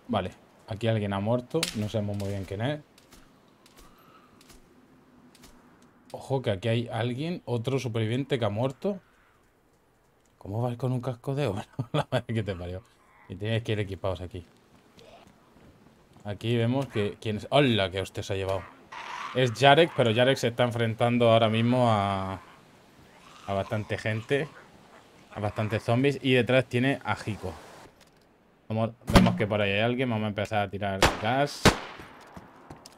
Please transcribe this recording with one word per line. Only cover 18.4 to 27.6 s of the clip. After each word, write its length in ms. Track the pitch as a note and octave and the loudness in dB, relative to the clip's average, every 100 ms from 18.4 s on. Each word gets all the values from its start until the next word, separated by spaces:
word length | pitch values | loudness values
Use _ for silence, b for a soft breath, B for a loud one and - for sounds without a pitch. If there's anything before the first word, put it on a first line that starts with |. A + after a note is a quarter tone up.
| F#2+ G2 F#2 - - - - - - | -2 -4 -6 -16 -18 -16 -12 -12 -6
Es 200 | B2 C3 A2 | 0 0 4
Jarek, 320 | C#3 C#3+ E3 - | 8 8 6 4
pero 160 | A#2+ | 2
Jarek 240 | A2 B2+ C3+ | 4 4 4
se 120 | B2 | 0
está 140 | A#2+ | 2
enfrentando 680 | B2 A#2+ A2+ A2 A#2+ A#2+ A#2 | 0 2 -2 2 2 4 6
ahora 180 | A2+ A2+ | 8 6
mismo 400 | A2 A#2 B2+ B2 | 4 2 4 4
a, 500 | G#2+ G2+ G2 F#2+ F#2+ - - - - - - - - - - - | 4 2 -2 -4 -8 -12 -20 -20 -20 -20 -20 -20 -20 -20 -14 -4
a 60 | |
bastante 440 | G2 F#2+ A2 G#2 G2+ | -2 -2 -4 -4 -4
gente. 500 | A2+ A2 A2 C#3 D3 - - - - - - - - | -2 -4 -2 -2 -2 -10 -20 -20 -20 -20 -20 -20 -16
A 60 | - | -6
bastantes 420 | G#2 G#2 G#2+ G#2 | -4 -2 -2 -2
zombies. 380 | - A#2 C#3 C3+ | 0 2 2 0
Y 120 | C3+ | 2
detrás 320 | B2+ A2+ C3 B2 | 4 4 2 2
tiene 340 | A#2+ C3 C3 | 0 0 -2
a 140 | - G2+ - | -2 -4 -4
Hiko. 260 | G2 F#2 D#2+ | -8 -8 -10